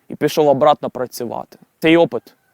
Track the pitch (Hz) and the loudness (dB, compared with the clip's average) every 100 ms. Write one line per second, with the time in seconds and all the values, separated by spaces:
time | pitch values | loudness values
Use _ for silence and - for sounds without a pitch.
0 | _ - 147 - 147 135 151 147 131 123 | _ -6 -4 0 2 4 2 2 -4 -8
1 | 123 - 117 120 - - _ _ 165 165 | -10 -10 -10 -10 -14 -20 _ _ 2 2
2 | 170 117 - _ _ | 2 -2 -12 _ _